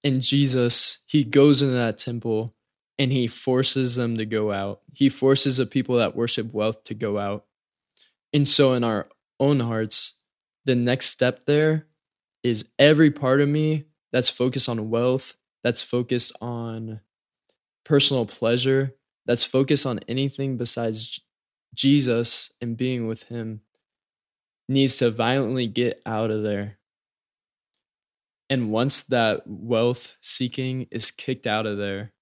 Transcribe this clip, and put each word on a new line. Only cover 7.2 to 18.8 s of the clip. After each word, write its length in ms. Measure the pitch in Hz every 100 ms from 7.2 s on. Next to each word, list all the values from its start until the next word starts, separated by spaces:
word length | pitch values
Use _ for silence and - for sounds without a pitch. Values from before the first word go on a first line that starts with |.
| 101 104 _ _ _ _ _ _ _ _ _
And 160 | 147 143
so 240 | - 135
in 100 | 127
our 280 | 117 104 - _ _ _
own 220 | 139 143
hearts, 600 | 117 113 107 - - _ _ _ _ _
the 100 | -
next 360 | 123 120 131 -
step 340 | - 127 -
there 420 | - 147 156 156 - _ _ _ _ _
is 220 | 127 113 - -
every 320 | 143 151 156
part 320 | 147 131 135
of 60 | 143
me 360 | 151 156 156 147 _ _
that's 200 | 127 120
focused 400 | - 127 127 127
on 180 | 113 110
wealth, 480 | 117 123 127 - - _ _
that's 200 | 120 117
focused 500 | - 123 120 123 - -
on 640 | 120 117 117 113 113 107 _ _ _ _ _ _ _ _
personal 400 | - 143 - 131
pleasure, 720 | 110 - 117 123 127 135